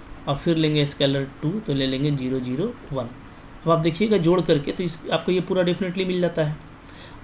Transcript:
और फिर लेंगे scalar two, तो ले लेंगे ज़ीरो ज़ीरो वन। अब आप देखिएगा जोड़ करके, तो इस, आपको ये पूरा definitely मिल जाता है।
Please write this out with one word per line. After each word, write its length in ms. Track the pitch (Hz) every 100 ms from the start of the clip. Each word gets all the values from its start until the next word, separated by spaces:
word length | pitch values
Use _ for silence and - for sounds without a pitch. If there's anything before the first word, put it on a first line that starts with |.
| - - -
और 80 | 143
फिर 220 | 175 160
लेंगे 280 | 156 151 143
scalar 420 | - 139 139 135 -
two, 100 | 151
तो 220 | 214 156
ले 140 | 139 135
लेंगे 240 | 131 147
ज़ीरो 280 | 143 127 131
ज़ीरो 340 | 123 131 220 - -
वन। 120 | 135 117 - - - - - 160
अब 40 |
आप 100 | 165
देखिएगा 380 | 165 160 214 202
जोड़ 240 | 165 180
करके, 300 | 165 151 -
तो 120 | -
इस, 260 | 175 - -
आपको 180 | 165 -
ये 100 | 185
पूरा 220 | 175 185
definitely 420 | 180 175 185 185 180
मिल 160 | 180
जाता 220 | 175 170
है। 280 | 151 151 - - - - - -